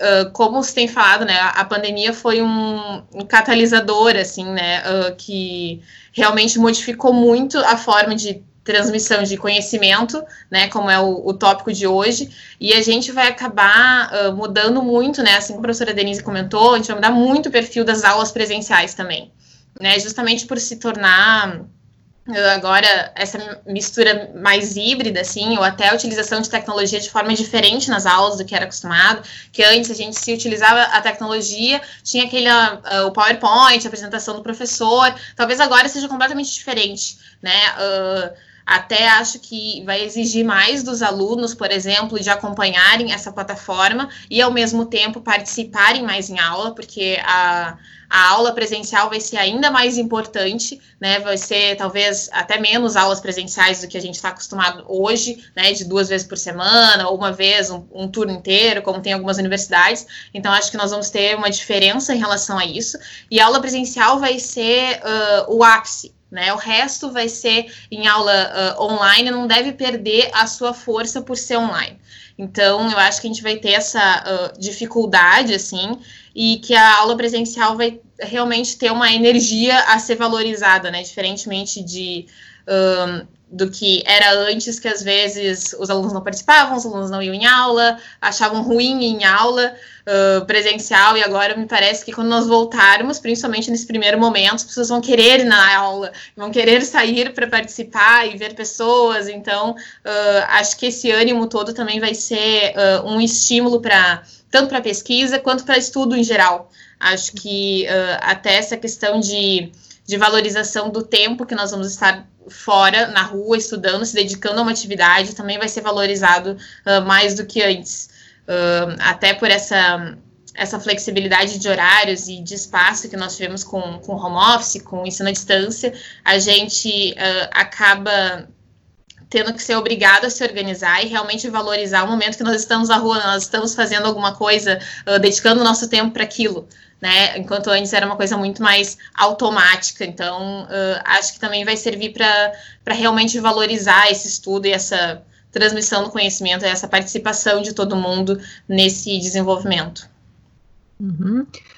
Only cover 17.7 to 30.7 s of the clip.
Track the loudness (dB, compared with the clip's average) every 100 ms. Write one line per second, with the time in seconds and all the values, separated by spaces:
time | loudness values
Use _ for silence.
17.7 | -2 0 2 4 4 0 -2 -4 -4 2
18.7 | 2 2 -4 -8 -8 -12 _ _ _ _
19.7 | -4 0 0 -2 -4 -2 -2 -4 -6 -8
20.7 | -6 -6 0 4 4 4 2 0 -6 -16
21.7 | _ _ _ _ _ -8 0 2 2 2
22.7 | 4 4 2 0 -6 -8 -8 -12 -14 -10
23.7 | -8 -4 2 2 2 -4 -4 0 2 0
24.7 | -4 -2 -2 -2 -4 -6 -4 -2 0 0
25.7 | 2 2 2 -2 -4 -4 -4 -4 -6 -4
26.7 | -4 -2 -4 -4 -4 0 -2 -2 2 2
27.7 | 2 -2 0 2 4 2 -2 -6 -6 -6
28.7 | -8 -2 2 4 2 -6 -20 -8 4 6
29.7 | 6 2 -8 -8 -8 -6 -4 -4 2 4